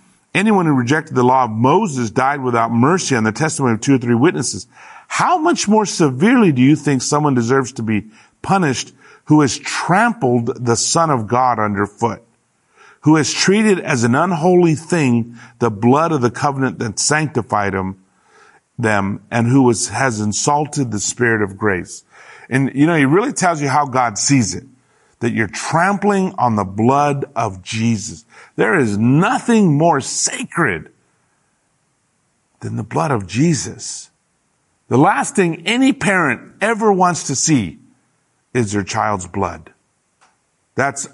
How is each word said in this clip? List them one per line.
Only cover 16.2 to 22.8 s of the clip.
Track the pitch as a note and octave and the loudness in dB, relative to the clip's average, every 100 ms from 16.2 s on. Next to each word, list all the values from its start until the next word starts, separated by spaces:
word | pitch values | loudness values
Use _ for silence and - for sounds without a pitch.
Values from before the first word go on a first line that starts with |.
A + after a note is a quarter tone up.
the | A#2+ | -2
covenant | - D3 C#3 C3 - | 0 -2 -2 -4 -4
that | A#2 - | -6 -4
sanctified | - D3+ D#3 B2 G2 G#2 G2+ | -2 0 -2 -4 -2 -2 -2
him, | F#2+ F#2+ F#2+ _ _ _ _ _ _ _ - | -2 -4 -8 _ _ _ _ _ _ _ -4
them, | A2 G#2 G2 G2+ - | -2 0 -2 -6 -4
and | A#2 A#2 | -2 2
who | C3+ | 4
was, | B2 A2+ - | 4 2 -2
has | - C3+ G#2+ | -2 -2 -2
insulted | G#2+ G2+ - D3 D3 D3 B2 | -4 -2 -2 -2 -2 -6 -4
the | G#2 | -4
Spirit | - - A#2+ A2 | -6 -2 0 0
of | G2+ G2 | -2 -4
grace?" | G#2+ F2+ - - _ - - - - | -2 -2 -6 -16 _ -20 -20 -20 -4
And, | C3 C3+ | -2 0
you | C3 | 2